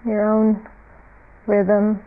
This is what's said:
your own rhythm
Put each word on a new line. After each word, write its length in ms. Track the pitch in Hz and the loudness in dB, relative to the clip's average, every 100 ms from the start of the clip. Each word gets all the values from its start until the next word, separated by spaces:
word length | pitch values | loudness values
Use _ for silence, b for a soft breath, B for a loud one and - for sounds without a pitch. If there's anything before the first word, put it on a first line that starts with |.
| 233 | -4
your 180 | 214 | -2
own 420 | 208 220 220 214 - - - - - - - - - | 0 2 2 0 -6 -20 -20 -20 -20 -20 -20 -16 -2
rhythm 540 | 208 190 208 208 208 | -2 2 0 0 -4